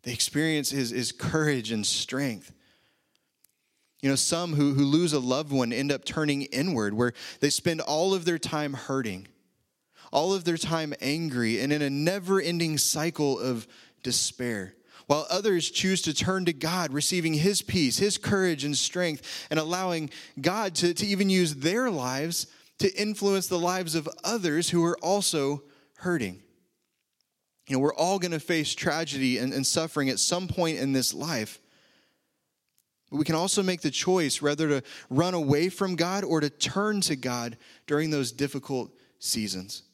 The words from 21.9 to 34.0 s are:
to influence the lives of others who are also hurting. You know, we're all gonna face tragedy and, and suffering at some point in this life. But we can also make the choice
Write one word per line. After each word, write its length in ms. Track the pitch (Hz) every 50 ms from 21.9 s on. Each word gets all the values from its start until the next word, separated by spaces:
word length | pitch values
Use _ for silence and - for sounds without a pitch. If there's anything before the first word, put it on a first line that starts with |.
| 196 147 123 127 131 135 147 165 165 - - - - - - _ _
to 180 | - - 196 -
influence 520 | - 208 214 214 - 202 196 196 190 185
the 120 | - 185 175
lives 360 | 170 175 180 185 185 165 151
of 120 | 165 147 156 - - -
others 460 | 180 220 233 180 170 147 165 170 -
who 160 | - 175 165
are 120 | 170 175 -
also 640 | - 160 196 202 190 - - 156 139 135 143 143 - - _ _ _ _ _
hurting. 460 | - - 180 175 151 117 92 90 101 - _ _ _ _ _ _ _ _ _ _ _ _ _ _ _ _ _ _ _ _ _ _ _ _
You 80 | - 139
know, 40 | 131
we're 140 | 139 151 -
all 240 | - 160 180 196 196
gonna 200 | 180 180 170 156
face 360 | - - 170 160 147 139 -
tragedy 640 | - - 175 147 160 165 147 139 135 135 127 127 107
and, 120 | 123 131
and 140 | - 135 135
suffering 440 | - - 165 160 160 - 151 139 135
at 100 | 123 95
some 280 | - - 175 180 190
point 300 | 175 - - 175 165 156
in 160 | 92 127 139 135
this 180 | 131 123 -
life. 480 | - 78 131 160 160 120 110 - - - _ _ _ _ _ _ _ _ _ _ _ _ _ _ _ _ _ _ _ _ _ _ _ _ _ _ _ _ _ _
But 80 | 143
we 80 | 143 151
can 80 | - 160
also 300 | 156 175 196 - 208 190
make 180 | 185 180 170
the 80 | - 151
choice 540 | 131 -